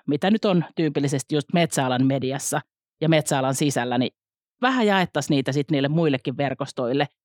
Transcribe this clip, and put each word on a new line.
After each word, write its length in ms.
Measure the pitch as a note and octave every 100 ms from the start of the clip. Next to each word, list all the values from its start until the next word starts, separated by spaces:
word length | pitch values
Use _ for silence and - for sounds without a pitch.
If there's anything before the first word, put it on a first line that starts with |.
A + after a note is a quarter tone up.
| -
mitä 240 | C#3+ F#3
nyt 140 | A3
on 200 | G#3+ F3 D#3 -
tyypillisesti 580 | D#3 D3 C#3 C#3 -
just 140 | D3+ -
metsäalan 540 | E3+ C3 - C3 B2 C3
mediassa 540 | C#3 C3 C#3 - D3 - _ _ _
ja 80 | D#3
metsäalan 460 | D#3+ D3+ C#3+ C3
sisällä, 440 | C3+ D3+ C3 A#2+ B2
niin 140 | B2 - _ _ _ _
vähän 240 | B3 C4 G#3+
jaettaisiin 480 | G3 F3 D3+ C#3
niitä 180 | C#3+ C3+
sit 180 | C3+ C#3+
niille 180 | D3+ C#3
muillekin 480 | D#3 E3 C3+ - B2
verkostoille, 680 | C#3 C3 C3+ - A#2+ C3+ C#3 _